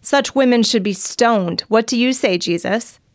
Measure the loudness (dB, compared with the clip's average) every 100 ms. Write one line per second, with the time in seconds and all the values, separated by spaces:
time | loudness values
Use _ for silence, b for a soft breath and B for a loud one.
0 | 2 0 0 2 2 4 2 0 -2 -4
1 | -6 0 2 2 -2 -6 0 0 0 0
2 | 0 0 0 0 -2 -4 -2 -4 -6 -14
3 | _